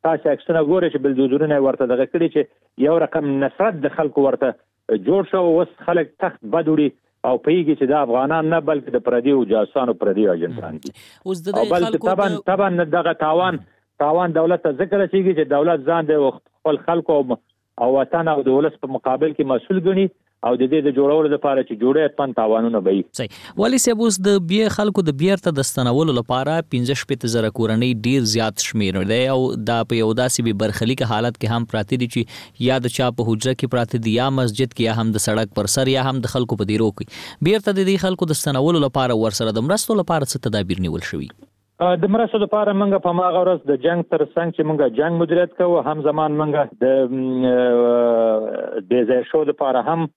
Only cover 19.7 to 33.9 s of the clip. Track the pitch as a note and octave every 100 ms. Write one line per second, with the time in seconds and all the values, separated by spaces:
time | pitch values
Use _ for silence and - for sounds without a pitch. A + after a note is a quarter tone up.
19.7 | F#3+ F3+ F#3+ F#3+ _ _ _ A#2 B2 B2+
20.7 | D#3 C#3+ C3 C#3 D#3 D3+ C#3+ D3 C3+ B2
21.7 | G#2+ A#2+ C#3+ D3 C#3+ C#3 A#2 A2 A2+ A#2
22.7 | A2+ F2+ G2 - - A2+ - - - A3+
23.7 | B3+ A#3+ A3 A3+ F#3+ F#3+ G3+ E3 G3+ A3
24.7 | - G#3 G3+ E3 C#3 F3 F#3+ F3+ C#3+ C3
25.7 | - B2 B2+ D#3+ B2 A2 B2+ C3+ D#3+ D#3+
26.7 | B2+ B2 C3+ - C3+ A#2+ A#2 A2 G#2+ A2+
27.7 | A2 B2+ A#2 A#2 C3+ A2+ A2 A2 G2+ -
28.7 | A2+ G2+ F#2 G2 A2+ C3 C3+ B2+ A#2+ A2
29.7 | A#2 A2+ A#2 A2 A2+ B2+ - A#2 G2+ G#2+
30.7 | G2+ A#2 C3 A#2 A2 A#2+ A#2+ A2 A#2 A2+
31.7 | G#2+ G2+ B2+ B2 B2 A2 - - _ B2
32.7 | C3 B2 - B2+ A#2+ A#2 A2 B2+ B2+ B2+
33.7 | B2 A#2